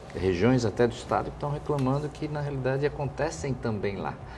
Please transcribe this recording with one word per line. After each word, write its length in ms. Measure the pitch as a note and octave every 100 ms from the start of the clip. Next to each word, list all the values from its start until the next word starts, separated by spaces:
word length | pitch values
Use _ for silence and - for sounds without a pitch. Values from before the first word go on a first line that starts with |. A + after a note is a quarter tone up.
| -
regiões 520 | - F#2 F2 A2+ C3 A2
até 200 | - A#2+
do 80 |
estado 320 | A2+ - G#2+ C3+
que 120 | -
estão 140 | D3
reclamando 580 | D3 - C#3+ C3 C#3 D3
que, 180 | - D3+
na 140 | D3
realidade, 440 | C#3+ C3+ B2+ C#3 C#3+
acontecem 680 | C#3+ C#3 - D3+ D#3 C#3+
também 420 | A#2+ A#2+ G#2 G2+ F#2+
lá. 180 | D2+ - -